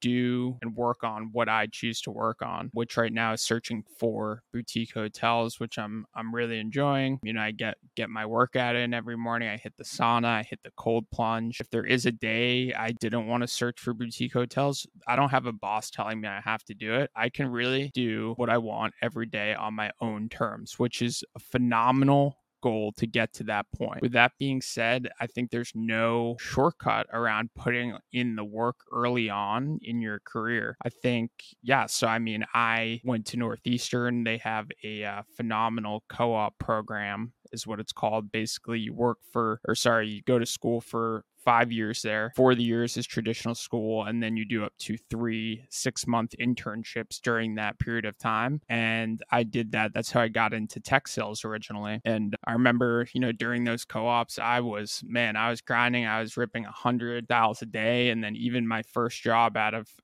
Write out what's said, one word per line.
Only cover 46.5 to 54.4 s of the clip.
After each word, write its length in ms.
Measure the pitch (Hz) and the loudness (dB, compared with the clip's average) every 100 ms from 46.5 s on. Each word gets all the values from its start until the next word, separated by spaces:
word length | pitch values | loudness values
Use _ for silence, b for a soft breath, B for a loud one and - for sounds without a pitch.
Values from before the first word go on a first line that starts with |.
| 120 - 107 110 - 110 - | 0 -2 -8 -8 -8 -8 -4
during 360 | - 117 113 110 | 0 0 0 -2
that 220 | 104 - | -4 -4
period 280 | - 117 107 | -2 -2 -4
of 100 | 104 | -4
time. 460 | 117 110 120 147 - | 0 2 2 -2 -2
And 520 | 117 113 113 113 113 - | 0 2 0 0 -4 2
I 120 | 123 | 2
did 300 | 117 120 113 | 4 0 0
that. 200 | 110 107 | 0 0
That's 180 | - 117 | -2 0
how 120 | 127 | 2
I 60 | 113 | 2
got 260 | 110 110 113 | 4 2 2
into 260 | 107 - | -6 -8
tech 260 | - 135 - | 0 0 2
sales 380 | - 104 107 110 | -4 -4 -4 -6
originally. 560 | 110 - 104 104 107 | -6 -6 -8 -6 -4
And 320 | 117 110 104 104 - | 0 0 0 -4 -2
I 60 | |
remember, 540 | 117 127 120 123 117 120 | 4 4 4 4 2 0
you 80 | 127 | 0
know, 100 | 123 | 0
during 340 | 117 117 120 120 | 0 -2 0 0
those 200 | 117 - | -2 -4
co-ops, 540 | 110 113 120 117 | -2 2 2 0
I 220 | - | -2